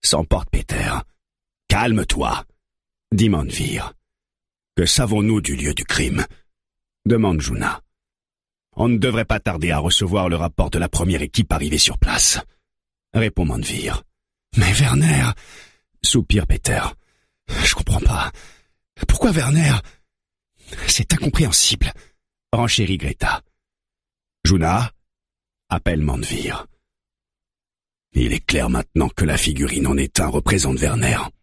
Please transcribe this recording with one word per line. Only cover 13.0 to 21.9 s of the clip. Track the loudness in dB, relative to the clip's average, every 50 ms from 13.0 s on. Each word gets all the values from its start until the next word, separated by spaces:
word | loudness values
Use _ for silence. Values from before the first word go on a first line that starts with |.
| _ _ 0
répond | 0 0 0 0 0 -2
Manvir. « | 0 -2 -4 -4 -6 -6 -6 -6 -6 -6 -6 -8 _ _ _ _ _ _ _ _ _ 0 2
Mais | 4 4 4
Werner », | 4 4 4 4 4 4 4 4 4 2 0 -2 -4 -8 -20 -20 -20 -20 -20 _ _ _ _ _ _
soupire | 0 2 2 2 2 4 2 2 4 2
Peter. « | 0 0 2 0 0 0 -2 -4 -8 -10 _ _ _ _ _ _ _ _ _ _ -4 0 0
Je | 0 0
comprends | 0 -2 -2 -2 2
pas. | 2 2 2 2 -4 -6 -8 -14 -20 -20 -20 _ _ _ _ _ _ _ _ -10 0 0
Pourquoi | 2 4 4 2
Werner ? | 2 4 2 4 4 4 4 4 2 2 0 -6 -18 _ _ _ _ _ _ _ _ _ _ _ _ _ _ -18 -14 -8 -2 -2
C'est | 0 0 0 0 0
incompréhensible », | 0 0 0 2 2 2 2 2 2 2 2 2 0 0 -2